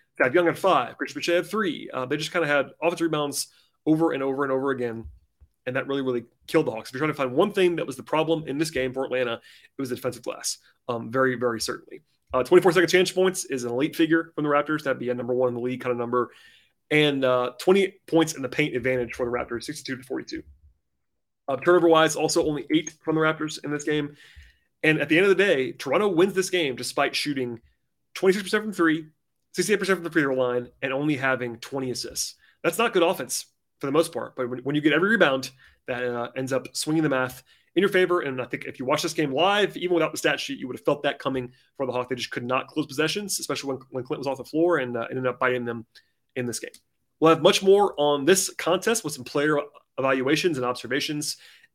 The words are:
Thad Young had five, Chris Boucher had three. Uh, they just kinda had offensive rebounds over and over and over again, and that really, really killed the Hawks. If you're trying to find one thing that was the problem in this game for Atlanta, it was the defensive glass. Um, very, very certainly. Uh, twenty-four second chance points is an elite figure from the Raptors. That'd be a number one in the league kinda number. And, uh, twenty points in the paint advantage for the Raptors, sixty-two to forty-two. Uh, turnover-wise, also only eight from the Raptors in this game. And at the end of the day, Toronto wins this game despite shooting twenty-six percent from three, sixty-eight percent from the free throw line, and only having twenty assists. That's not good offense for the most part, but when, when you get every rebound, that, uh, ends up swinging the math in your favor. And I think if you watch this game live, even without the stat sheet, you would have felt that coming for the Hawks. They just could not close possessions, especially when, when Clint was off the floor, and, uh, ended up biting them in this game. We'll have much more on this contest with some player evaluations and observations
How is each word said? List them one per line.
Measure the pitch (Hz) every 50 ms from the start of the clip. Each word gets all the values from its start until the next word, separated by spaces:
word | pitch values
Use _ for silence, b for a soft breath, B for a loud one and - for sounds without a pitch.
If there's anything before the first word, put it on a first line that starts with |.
| b b b -
Thad | 139 127
Young | 135 180 175
had | 165 160 -
five, | - 190 165 135 120 117 -
Chris | - 139 -
Boucher | - 147 - 175 170
had | 180 165
three. | 156 196 220 208 170 - - - -
Uh, | - 131 127
they | 127 151
just | 151 151 -
kinda | - 175 160
had | 143 147 143 131 - - -
offensive | 156 175 175 165 170
rebounds | 165 156 151 147 143 135 - - - b b b b b b b
over | 151 156 160 165 160
and | 135 135
over | 135 139 135 139 143
and | 135
over | 135 131 135 139
again, | 135 120 123 117 113 113 107 - - - _ _ _ _ _ _ _ _ -
and | 127 127
that | 135 131
really, | 135 135 139
really | 135 131 123 120 117 - _ _ _
killed | - - 160 147
the | 127
Hawks. | 113 113 - -
If | -
you're | 127
trying | 156 156
to | 143
find | - 135 127
one | 123 151 202 208
thing | 196 196 185 175 170
that | 160 -
was | - -
the | -
problem | - - 147 156 151 156 165 160 156
in | 135 131
this | 147 160 156
game | 156 131 131 131
for | 120 131 135
Atlanta, | 123 127 127 123 120 117
it | - - - - - - _ _ -
was | 135 120
the | 123
defensive | - - 127 - 113
glass. | - - - - - - - - b b b b b -
Um, | 120 117 120 117
very, | 117 131 131 131 123
very | 113 123 120 113 107
certainly. | - - - - - - - - _ _ _ _ _ -
Uh, | - 127
twenty-four | 127 - 180 180 180 180
second | 160 185 170 -
chance | 180 185 180 180
points | - 185 185 190 185 - -
is | - 139 123 120
an | 120
elite | 120 127 151 156 -
figure | - 165 156 165 165 160 - _
from | 151 151
the | 147
Raptors. | 143 147 147 151 156 151
That'd | - 139 127 127
be | 123 120
a | 120
number | 123 120 120 127
one | 123 127 123
in | 120
the | 117
league | 123 127 127 127
kinda | 127 127 123
number. | 120 120 120 123 123 117 - b b b b b b b b b b _ -
And, | 151 151 151 147 139 135 131
uh, | 127 127 123 123 123 - -
twenty | - 185 190 196 190 196 - _ _
points | - 160 165 160 156 -
in | 139
the | 131 123
paint | - - 147 151 -
advantage | 123 113 131 127 123 120 113 -
for | - 127
the | 120
Raptors, | 123 123 127 - 120 117 -
sixty-two | - 147 - - - 127
to | 120
forty-two. | - - 131 127 120 - - - - - - _ _ _ _ _ _ _ _ _ _ _ _ _ _ _ _ _ _
Uh, | - 135
turnover-wise, | 135 - 175 175 175 165 170 160 160 160 151 156
also | - 156 151 - 170 156
only | 156 151 139 - -
eight | 156 165 175 - - _
from | - 160 156
the | 160
Raptors | 156 156 156 156 156 151 - - -
in | 147
this | 147 147 -
game. | 156 151 151 147 143 147 b b b b b b b b b b b b _
And | - 156 156 156
at | 143 156
the | 156
end | 170 196
of | 202 190
the | 175
day, | 202 202 156 135 131 -
Toronto | - - - 135 135 180 214 208
wins | 175 156 190 202 160
this | 190 185 185
game | 185 180 160 135 123
despite | 123 123 - - 147 143 - -
shooting | - - 147 143 131 127 120 117 113 _ _ _ _ _ _ _ _ _ _ -
twenty-six | - 185 190 185 214
percent | 196 - 220 214 214
from | 214
three, | 185 - 170 160 156 165 156 - _ _ _ _ _ _ _ _
sixty-eight | - 180 180 196 208 196
percent | 190 190 190 170
from | 170
the | 165
free | 156 165
throw | 143 139 131
line, | 131 127 123 123 123 123 123 - _
and | 135 135
only | 135 135 147 156 147
having | 127 135 131 131 123 123 120 113
twenty | 117 - - 139 139 135 127
assists. | 113 - - - - - - - - b b b b b
That's | b 170 165 214
not | 233 220
good | - 185
offense | 170 175 180 - 127 - - - - _ _ _ _ _ _ _
for | -
the | 139
most | 135 156 165 -
part, | - 117 117 - -
but | - 127 120
when, | 127 131
when | 131 139 147
you | 151
get | 143 156
every | 143 156 185 208
rebound, | 226 202 170 143 135 131 131 - - b b b b b b
that, | - 123 123 123
uh, | 123 120 120 120 - -
ends | 135 135 131
up | 135 127 - - -
swinging | - - 156 156 165
the | 156 143
math | 135 127 127 123 - - - b b b b b b
in | -
your | 202 190
favor. | 190 185 185 175 175 175
And | - 139 131 127
I | 120
think | - - 135 -
if | - - -
you | 127
watch | 131 151 -
this | - 165
game | 156 165 151 135
live, | 131 143 175 196 202 214 196 170 -
even | - 175 180 180
without | 165 156 147
the | -
stat | - - 156 143 139
sheet, | - - 139 -
you | 135 123
would | 123
have | - -
felt | 160 143 143
that | - 143 135 -
coming | - 139 131 131 123 123 b b b b b
for | - 139
the | 123
Hawks. | 120 123 123 -
They | 135
just | 120 110 -
could | - - 120
not | 120 127 135 - -
close | - 156 147
possessions, | - 131 143 156 156 - 202 208 185 - -
especially | - - 143 - - 139 131
when, | 127 - _
when | 135 131 120
Clint | - 151 139
was | 131
off | 139 135 127
the | 117
floor, | - - 156 170 180 170 147
and, | 127 123 120
uh, | 117 113 -
ended | 127 131 127
up | 127 123 -
biting | 131 123 127 127 120
them | 117 117 117 113 _ _ b b b b b _ _ -
in | 131 123
this | 120 110 -
game. | - - - - _ _ _ _ _ _ _ -
We'll | 156 160 160
have | -
much | 147 190 196 -
more | 190 190 196 202 202 - - 147
on | 147 147 143 143 135
this | 156 190 185 - -
contest | - - - 160 180 185 - 220 196 -
with | - 147 -
some | 127 120
player | - - 147 143 151 151 143 - - - _ _ _ _ -
evaluations | 131 135 135 135 127 139 156 156 - 180 151
and | 131 123
observations | 123 123 - - 113 127 143 - - 151 147 151 - - B B B B B B B